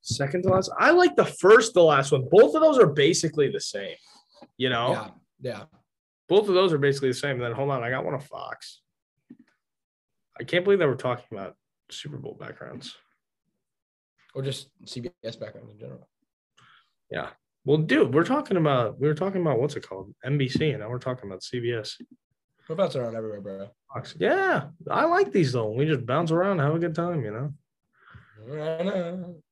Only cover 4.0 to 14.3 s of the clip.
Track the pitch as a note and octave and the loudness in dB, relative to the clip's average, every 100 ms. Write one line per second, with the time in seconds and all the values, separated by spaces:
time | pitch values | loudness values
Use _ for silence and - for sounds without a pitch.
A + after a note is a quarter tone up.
4 | _ - _ _ - _ B2+ A#2+ B2 E3+ | _ -20 _ _ -20 _ -2 -2 -2 -2
5 | - - _ _ B2+ G#2+ - _ _ _ | -6 -16 _ _ -12 -12 -16 _ _ _
6 | _ _ _ F#3 G3+ F3+ F#3+ D#3 C#3 C#3 | _ _ _ 2 4 4 4 4 2 2
7 | C3+ B2 C#3+ B2+ A#2+ A#2 C#3 C3+ A#2 B2+ | -2 -2 -4 -4 -6 -4 -4 -4 -4 -4
8 | - C#3+ - - E2 - - - _ _ | -4 -6 -10 -14 -14 -14 -18 -20 _ _
9 | _ _ _ - _ _ _ _ _ _ | _ _ _ -20 _ _ _ _ _ _
10 | _ _ _ - B2+ F3 F3+ G3+ D#3 B2 | _ _ _ -18 -4 -2 2 2 2 0
11 | B2+ A#2+ - G#2 F#2+ - _ _ _ - | -4 -6 -8 -14 -14 -16 _ _ _ -16
12 | - C#3+ - - - - - D#2+ - - | -14 -14 -14 -14 -16 -16 -16 -16 -18 -20
13 | _ _ _ _ _ _ _ _ _ _ | _ _ _ _ _ _ _ _ _ _
14 | _ _ _ | _ _ _